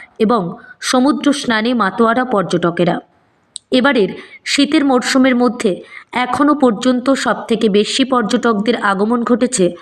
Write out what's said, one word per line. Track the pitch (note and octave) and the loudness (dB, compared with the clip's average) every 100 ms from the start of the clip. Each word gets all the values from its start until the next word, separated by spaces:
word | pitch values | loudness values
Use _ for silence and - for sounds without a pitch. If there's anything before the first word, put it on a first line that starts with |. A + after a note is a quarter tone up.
| - - | -18 -2
এবং | A3 A#3 F3 - - - | 0 0 -2 -10 -18 -10
সমুদ্র | - B3+ C4+ D4 C#4+ | -2 2 2 2 0
স্নানে | C#4 - A3 A3+ | 0 -2 -2 0
মাতোয়ারা | A#3+ F#3+ G3 A3+ A#3 B3+ | 0 -2 2 2 2 0
পর্যটকেরা। | G3+ F3 E3+ F3 E3+ F3 - - _ _ _ _ - - | -2 0 -2 -2 0 0 -2 -8 _ _ _ _ -20 -2
এবারের | B3+ C4+ C4 F#3 - - - - | 0 2 2 0 -4 -16 -16 -4
শীতের | - C#4+ D4+ C#4 | -2 2 2 2
মরশুমের | B3 - C4 C4 B3 | 0 2 2 2 2
মধ্যে | B3 B3 G#3 F3 - - - | 0 0 -2 -4 -8 -20 -8
এখনও | A#3+ B3 - C#4+ D4 | -6 -2 0 2 2
পর্যন্ত | B3 G#3+ B3+ B3 B3+ | 2 2 0 0 0
সবথেকে | C4 A#3+ G3+ - A3+ A3+ | 0 -2 -4 -4 -2 2
বেশি | G3+ G#3 - | 2 0 -2
পর্যটকদের | B3+ B3 G3+ A#3+ A#3 G#3 A3 A3+ | -2 0 0 0 0 0 -2 -2
আগমন | G3+ F#3+ G#3+ A#3+ | -2 -2 0 -2
ঘটেছে | A#3 A3+ B3 - F3 F3 | 0 0 0 0 -2 -2